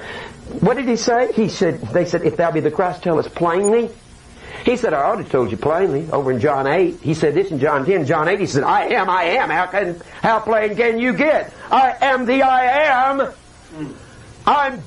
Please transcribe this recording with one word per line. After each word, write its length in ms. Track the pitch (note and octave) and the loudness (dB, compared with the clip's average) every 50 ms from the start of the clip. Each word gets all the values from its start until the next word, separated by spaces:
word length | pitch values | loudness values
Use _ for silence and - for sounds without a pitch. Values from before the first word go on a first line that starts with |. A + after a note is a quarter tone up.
| - - - - - - - - - - - - | -16 -16 -14 -14 -16 -16 -18 -18 -14 -14 -4 0
what 160 | - G#3 B3 | 0 2 2
did 120 | C4+ C4 B3+ | 2 0 0
he 80 | A#3 | -2
say? 360 | - - B3 A#3 A#3+ B3+ - - | 0 0 0 2 2 2 0 0
He 140 | G#3+ A3 E3 | 0 0 0
said, 340 | - - G3 E3 D3+ - - G#2+ | 0 0 0 0 0 -2 -6 -2
they 140 | C#3 F3 F3 | 0 0 0
said, 160 | F3 - E3 | 0 -2 0
"If 140 | - D#3+ - | 0 0 0
thou 140 | - E3+ E3 | 2 0 0
be 100 | D#3 D#3 | 0 0
the 100 | C#3 D3+ | 0 0
Christ, 320 | D3+ - F#3 F3+ E3 F3 | 0 0 -2 -2 -2 -2
tell 160 | - F3+ E3 - | -2 0 0 0
us 100 | - B2+ | -2 -4
plainly." 640 | - - F3 E3+ E3 F#3 G3+ G3+ A3 A#3+ A#3 - - - - - - - - - - - - - - - - | -4 -2 0 0 2 2 2 2 2 2 0 -2 -6 -14 -20 -20 -20 -20 -20 -20 -20 -20 -20 -18 -16 -4 -2
He 120 | - B3 | 0 0
said, 160 | - - G3 D#3+ | 0 0 0 0
"I 80 | C#3 | 0
already 260 | C#3+ E3+ A3+ G#3 - - | 0 0 -2 -2 -4 -2
told 220 | - C3+ B2 G#2+ | 0 0 0 0
you 60 | A2 | -2
plainly 520 | - - C#3+ D#3 F3 G3 F#3+ C#3 C#3 E3 D#3+ | -2 -2 0 0 2 0 0 0 -2 -4 -2
over 220 | - C#3 C#3 C3 | -2 -2 0 0
in 80 | C3 A#2+ | 0 0
John 260 | A#2 D3+ C#3+ C3+ C3+ | 0 0 0 0 0
eight." 340 | C3+ D3+ F#3 F#3 F3 F3 - | 0 2 2 2 0 -2 -4
He 120 | - D#3+ D#3+ | -4 -4 -2
said 200 | D3+ E3+ D3+ C#3 | 0 0 2 2
this 160 | E3+ G3 G3 | 0 0 -2
in 80 | D#3+ B2+ | -2 0
John 240 | C3 D3+ D3 C#3 C3+ | 0 0 0 0 0
ten, 220 | E3 G3 F#3 D3 | 0 0 0 0
John 220 | B2+ E3 D#3 D3+ E3+ | 0 0 0 0 0
eight. 120 | G3+ G#3 | 0 0
He 60 | F#3 | -2
said, 180 | C3 A2+ C#3+ B2 | -2 0 0 2
"I 220 | D3 F#3 G#3 E3+ | 2 2 2 2
am, 240 | - A#3 A#3 F#3 F#3+ | 0 0 0 0 0
I 140 | F3+ F#3 F3 | 0 0 0
am." 260 | E3 G3 C4 A#3 D#3 | 0 0 0 0 0
How 160 | D3+ E3+ F3+ | 0 -2 -2
can, 340 | F3+ F#3 G3 G3+ F3 E3+ F3 - - - - | -2 -2 -2 -2 -2 -6 -8 -14 -18 -8 -2
how 180 | - G#3 A3+ - | 0 0 2 0
plain 340 | - G#3+ A3+ G#3+ G#3+ G#3 G#3 | 0 0 0 0 0 0 0
can 240 | G3 A#3 A#3 A3+ A3+ | 0 0 0 0 0
you 140 | A#3+ B3+ | 0 0
get? 400 | G#3+ E3+ F#3 G#3 B3 G3 - - - - - - | 0 2 2 2 2 0 -2 -4 -10 -18 -2 2
"I 240 | - B3+ C4+ B3+ A#3+ - | 4 4 4 2 2 0
am 260 | B3+ C4+ C4 B3+ B3+ | 0 2 2 0 0
the 160 | G#3+ B3+ C4+ | 0 2 4
I 220 | C4+ C4 B3+ B3+ B3+ | 4 4 4 4 2
am." 640 | B3 C4 C#4+ D#4 D4+ C4+ B3 C4 C4+ C#4 C4+ B3+ - - - - - - - - - D#3+ D#3 D3+ C3 - - - - - - - - - - - | 2 2 2 2 2 2 2 2 2 0 0 -2 -4 -6 -14 -20 -20 -20 -20 -20 -18 -14 -12 -12 -12 -12 -16 -20 -20 -20 -20 -20 -20 -20 -2 0
"I'm 360 | G#3 B3 C#4+ C#4+ C4+ B3+ G3 - | 2 2 2 2 0 -4 -8 -12